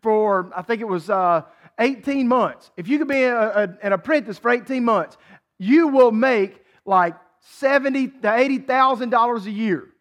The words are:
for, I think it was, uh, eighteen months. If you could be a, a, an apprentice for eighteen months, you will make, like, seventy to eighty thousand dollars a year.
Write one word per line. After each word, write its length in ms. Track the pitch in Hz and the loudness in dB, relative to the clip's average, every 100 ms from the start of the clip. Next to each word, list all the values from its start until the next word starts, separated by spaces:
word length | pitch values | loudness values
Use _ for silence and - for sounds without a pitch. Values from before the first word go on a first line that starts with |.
for, 500 | 226 214 214 196 180 185 | 0 0 2 0 -2 -12
I 80 | |
think 180 | 180 233 | -6 -6
it 60 | 220 | -4
was, 200 | 180 160 | -6 -2
uh, 320 | 196 180 170 - _ - - | 0 2 0 -2 _ -20 -2
eighteen 500 | 240 262 277 277 240 | -2 -2 -4 -2 0
months. 440 | 247 180 123 _ - | 2 0 -6 _ -14
If 120 | 170 | -4
you 100 | 285 | -2
could 100 | 285 | 0
be 140 | 277 | 0
a, 440 | 254 240 220 208 202 | 0 0 0 0 -2
a, 120 | - | -6
an 100 | 202 | -4
apprentice 460 | 190 - 302 214 185 | -4 0 -2 -2 -6
for 100 | 233 | -2
eighteen 340 | 247 190 262 | -2 -2 -2
months, 340 | 233 208 151 - _ - _ _ | 0 0 -2 -12 _ -20 _ _
you 300 | 190 302 320 | 2 4 4
will 220 | 269 247 | 4 4
make, 540 | 220 262 233 196 - _ _ | 4 0 0 -2 -6 _ _
like, 320 | - 190 175 170 _ _ | 0 2 2 -4 _ _
seventy 680 | _ - 269 277 269 269 262 | _ -4 0 2 0 -2 -4
to 260 | - 214 | -4 -2
eighty 240 | 226 277 262 | 0 0 -2
thousand 540 | - 262 262 240 247 | -2 2 2 0 0
dollars 340 | 233 240 233 196 | 0 0 -2 -8
a 60 | |
year. 360 | 208 220 156 90 _ | -6 -2 -2 -6 _